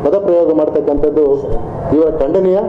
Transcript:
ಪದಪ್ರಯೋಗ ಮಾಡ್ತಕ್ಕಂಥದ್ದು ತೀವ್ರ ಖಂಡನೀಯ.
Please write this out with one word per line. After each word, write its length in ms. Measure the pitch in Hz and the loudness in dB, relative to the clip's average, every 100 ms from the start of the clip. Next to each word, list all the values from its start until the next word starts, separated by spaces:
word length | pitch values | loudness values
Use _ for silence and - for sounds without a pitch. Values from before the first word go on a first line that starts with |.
ಪದಪ್ರಯೋಗ 480 | 143 190 196 175 165 156 | 0 0 2 2 2 2
ಮಾಡ್ತಕ್ಕಂಥದ್ದು 640 | 151 151 147 143 151 151 147 139 - - - - - | 0 0 -2 0 0 2 0 0 -2 -4 -4 -8 -2
ತೀವ್ರ 180 | 147 160 156 | 2 2 0
ಖಂಡನೀಯ. 380 | 139 185 185 185 | 0 0 0 0